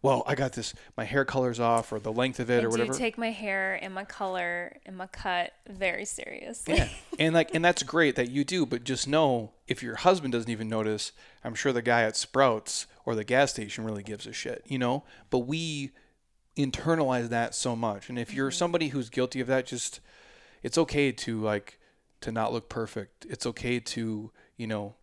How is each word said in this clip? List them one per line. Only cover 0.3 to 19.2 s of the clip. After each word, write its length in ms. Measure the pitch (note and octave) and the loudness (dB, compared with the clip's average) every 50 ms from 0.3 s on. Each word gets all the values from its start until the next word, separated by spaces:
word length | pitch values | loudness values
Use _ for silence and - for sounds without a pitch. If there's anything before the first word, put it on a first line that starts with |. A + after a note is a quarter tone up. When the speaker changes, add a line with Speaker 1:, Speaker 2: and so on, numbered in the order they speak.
| C#3+ | 0
Speaker 1:
got 160 | C#3 C#3 B2+ | 0 0 -2
this, 200 | - B2 A2 - - - - - _ | -2 -4 -8 -8 -10 -12 -18 -14 _
my 60 | - A2+ | -6 -6
hair 200 | G#2 C3 C#3 C3+ | 0 2 2 2
color's 340 | C3+ - C#3 B2+ B2 A#2 A#2 | 2 2 0 0 0 0 2
off," 320 | A#2+ A#2 A#2 A#2 A2 - | 4 4 4 4 2 0
or 60 | A2 G#2+ | -6 -4
the 140 | G2+ A2 | -4 -2
length 260 | A2 A#2 B2+ C3 B2+ - | 0 0 0 0 0 -4
of 100 | B2+ A#2 | -2 2
it, 140 | B2 A#2+ | 2 4
Speaker 2:
I 40 | A2+ | 4
Speaker 1:
or 40 | A2+ | 4
whatever. 220 | A2+ A2+ A#2 A2+ | 2 2 0 0
Speaker 2:
do 60 | C3 - | 0 -2
take 200 | B3+ A3+ A3 - | -2 -2 -2 -2
my 120 | A#3 A3+ | -4 -4
hair 440 | A3+ G3 A3 G#3 G3 G3 F#3+ F#3+ F#3+ - | -4 -4 -4 -4 -2 -2 0 -2 -4 -4
and 100 | - F#3+ | -6 -8
my 120 | F#3+ F#3+ G3+ | -8 -10 -10
color 720 | G3+ - - G#3 F#3+ F#3 F#3 F3 F3 F3 F3 F3 - - - _ | -10 -8 -6 -4 -4 -2 -2 -2 -2 -4 -4 -6 -8 -12 -16 _
and 100 | - F#3+ | -16 -12
my 120 | F#3 F#3 F#3+ | -12 -12 -12
cut 440 | - - - G3 F3+ F3+ E3+ - - _ _ - | -12 -8 -4 -2 0 0 0 -2 -6 _ _ -18
very 360 | G3+ F#3 F#3+ F#3 - - C#3 | -6 -2 0 0 0 -2 -6
seriously. 720 | - - - - - - - - - A#3+ - - - - | -8 -8 -8 -10 -10 -12 -12 -12 -12 -12 -10 -2 2 4
Speaker 1:
Yeah. 120 | - - - - | 4 4 2 -2
Speaker 2:
<laughs> 240 | - - - - - | -12 -12 -12 0 2
Speaker 1:
And, 160 | D#3 D#3+ D#3+ | 2 6 6
like, 180 | E3+ D#3+ - - | 6 4 4 2
and 80 | D#3+ E3 | 4 6
that's 180 | F3 F3 - | 6 4 4
great 320 | - C3 - E3 E3 C#3+ B2 | 0 2 4 6 6 6 6
that 140 | - B2 A#2+ | 2 0 0
you 140 | B2+ C#3+ C#3+ | 2 0 0
do, 200 | C#3 F3+ F#3 D#3 | 2 2 0 2
but 180 | A#2+ B2 A#2+ A#2+ | 2 0 -4 -2
just 220 | A#2 C3 A#2+ - | -2 -2 -2 0
know, 440 | C3+ C#3+ D#3 D#3+ C#3+ B2+ A#2 A2 A2 _ _ _ | 2 4 4 4 4 4 0 -2 -6 _ _ _
if 160 | - B2+ - | -4 -4 -4
your 140 | - A#2 A2 | -4 -8 -8
husband 360 | - - F#3 F#3+ F3+ D3 C3 | 4 6 6 6 6 2 0
doesn't 160 | A#2+ A#2 A2+ A2+ | 0 0 0 -2
even 180 | A#2 G#2+ A2+ A2 | -4 -4 -4 -2
notice, 440 | A2+ A2 G#2+ G#2+ G#2+ G#2 - - - - - - - _ - | -2 0 0 0 -2 -2 -4 -8 -10 -16 -20 -20 -20 _ -12
I'm 100 | A#2 A2+ | -10 -6
sure 160 | A2 - C#3+ | 0 0 2
the 100 | B2+ A#2+ | 2 2
guy 200 | A2+ B2 A#2+ A#2+ A2+ | 2 4 4 4 4
at 120 | A2 - | 2 2
Sprouts 720 | - - - - C3 C3+ C3 A2+ A2 - - - - - - - - _ | -2 -6 0 4 6 6 6 6 2 -2 -6 -6 -6 -6 -8 -16 -8 _
or 100 | - A#2+ | -2 -2
the 100 | A2 G#2+ | -2 0
gas 260 | - B2 C3 C#3 C3 | 4 6 6 6 4
station 340 | - - G#2+ G2+ - - A2 | 2 -4 -6 -8 -8 -6 -6
really 180 | A2 G#2+ G2+ G2 | -6 -6 -6 -8
gives 220 | G#2+ G#2+ G#2 - | -8 -10 -10 -10
a 60 | A2+ | -10
shit, 300 | A2 - - B2 A#2+ - - | -10 -8 -6 -6 -8 -8 -6
you 140 | - C#3 C3 | -4 -2 0
know? 240 | B2+ A#2+ B2+ C#3+ - - - - - _ | 2 2 0 0 -4 -10 -20 -20 -4 _
But 120 | - B2+ | 0 0
we 500 | A#2+ B2+ D3+ D#3+ E3 D#3+ D#3 C#3+ C#3 C#3 _ - _ _ _ _ _ _ _ _ _ _ _ | 2 0 -4 -4 -2 -4 -4 -6 -6 -8 _ -18 _ _ _ _ _ _ _ _ _ _ _
internalize 720 | - C#3+ C3 - - - D#3+ E3 D#3+ D3+ C3 B2+ B2 A#2+ A#2 | 0 0 0 0 -2 0 2 2 4 4 2 2 0 0 0
that 260 | A#2 A#2 A#2 A2+ - | 0 -2 -2 -2 -2
so 220 | - - C3 A#2+ | -4 -2 -2 -2
much. 320 | A2+ A#2 A2+ G#2 G2+ - - | 0 -2 -2 -2 -4 -8 -8
And 100 | B2+ A#2+ | -6 -6
if 140 | A#2 - | -6 -6
you're 160 | - C3+ C3+ C3+ | -2 -2 -2 -2
Speaker 2:
Mm-hmm. 60 | C3 | 0
Speaker 1:
somebody 320 | - F3 F3 E3+ E3+ D#3+ C#3+ | 0 0 2 2 0 0 0
who's 220 | C3 C#3+ B2 A2 | -2 -4 -4 -2
guilty 300 | - B2+ | 0 0